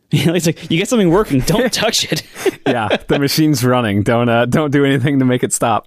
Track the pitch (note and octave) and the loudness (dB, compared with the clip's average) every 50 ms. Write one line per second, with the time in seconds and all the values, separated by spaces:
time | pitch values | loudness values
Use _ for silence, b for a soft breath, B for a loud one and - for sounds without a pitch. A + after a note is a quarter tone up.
0 | _ _ - C#3+ C#3 D#3+ E3+ F3+ D#3 E3+ - - - - E3+ E3 G3+ - C4 A3+ | _ _ -2 0 0 0 0 0 0 -2 -2 -4 -4 -4 -2 -2 -2 0 0 2
1 | F#3+ E3+ D#3+ G#3 G#3+ - C#3+ C3 A2+ - E3+ A3 B3+ A#3+ - - G#3 A#3 - - | 2 2 2 2 2 0 0 0 0 0 0 0 0 -2 -2 -2 -2 -2 -2 -2
2 | - - B2+ - - B B B B F#4+ - - - C#4+ B3+ A#2+ G#2+ G2+ F#3 G3+ | -2 -4 -6 -6 -8 B B B B -4 -4 -2 -2 -2 -2 -2 -2 -2 -4 -4
3 | - - D3 C#3+ C#3 C#3 - D#3 D#3 D3+ D3 A2 B2 B2+ B2 B2 A#2+ G#2 G2+ G#2 | -2 -2 -2 0 0 0 0 2 2 2 2 2 2 2 2 2 2 0 0 0
4 | G#2 B2 A#2 A#2 A#2+ A#2+ A#2 A#2 A#2+ A#2+ - E3 D#3 D3 C3+ C#3+ C#3+ C#3 C#3 C#3+ | 0 0 0 2 2 2 2 2 2 2 0 0 0 0 0 2 2 2 2 0
5 | A#2 D#3 C#3 C3+ C3 B2+ B2 B2 - G#2+ - - C3 A#2 G#2+ G#2 - | 0 0 0 2 2 2 0 0 -2 -4 -2 -2 -2 0 0 -2 -4